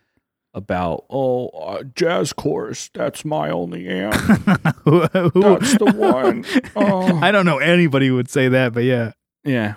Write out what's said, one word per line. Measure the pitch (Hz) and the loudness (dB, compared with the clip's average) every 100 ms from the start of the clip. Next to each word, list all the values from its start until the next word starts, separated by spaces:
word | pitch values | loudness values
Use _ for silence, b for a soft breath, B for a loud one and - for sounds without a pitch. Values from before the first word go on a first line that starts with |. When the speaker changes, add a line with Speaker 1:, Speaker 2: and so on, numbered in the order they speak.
| _ _ _ _ _ | _ _ _ _ _
Speaker 1:
about, | - 101 90 87 78 - | -14 -6 -4 -4 -6 -8
"Oh, | 135 131 123 123 | -4 -2 -2 -6
uh, | 80 78 98 135 - | -10 -10 -10 -8 -2
jazz | 165 185 170 | -2 0 -4
chorus, | - 143 - 110 - - | -4 -4 -4 -6 -10 -12
that's | 196 147 - 151 | -8 -8 -6 -6
my | 151 151 | -4 -4
only | 170 175 175 180 | -4 -6 -10 -8
amp." | 185 185 - | -6 -4 -2
Speaker 2:
<laughs> | - 214 - 175 160 - - | 2 2 2 0 0 -2 2
Who, | 170 | 2
who | 165 185 170 180 | 2 0 2 4
Speaker 1:
That's | 202 170 233 - | 4 4 2 2
the | 403 208 | 2 2
one. | 370 262 311 233 - 269 | 2 2 0 -2 -2 -4
Speaker 2:
<laughs> | - 208 | -2 -2
Speaker 1:
Oh. | 202 190 185 170 | 0 0 0 2
Speaker 2:
I | 180 | 2
don't | 208 180 | 2 2
know | 139 | 2
anybody | 156 175 165 135 135 | 2 4 4 4 2
who | 127 | 0
would | 123 | 0
say | 143 131 | 0 2
that, | 127 127 | 2 2
but | 117 | 0
yeah. | 127 123 110 - _ _ | 0 0 -2 -8 _ _
Speaker 1:
Yeah, | 147 123 107 | -4 -2 -2